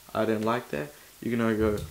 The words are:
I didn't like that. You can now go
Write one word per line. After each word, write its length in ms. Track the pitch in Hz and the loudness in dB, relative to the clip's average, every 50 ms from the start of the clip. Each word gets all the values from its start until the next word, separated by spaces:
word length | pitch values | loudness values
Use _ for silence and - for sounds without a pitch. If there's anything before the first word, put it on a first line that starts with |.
| - - - | -14 -6 -2
I 120 | - 110 | -2 0
didn't 200 | 107 110 107 107 | 2 2 0 2
like 240 | 110 117 123 123 - | 0 0 -2 -2 -4
that. 240 | - 143 147 147 - - - - - - | -6 -6 -6 -6 -10 -18 -20 -20 -14 -8
You 100 | - 113 | -6 -2
can 80 | 120 117 | 0 2
now 140 | 117 113 110 | 2 2 2
go 260 | 104 110 107 104 98 - - | 4 2 2 2 0 -2 -4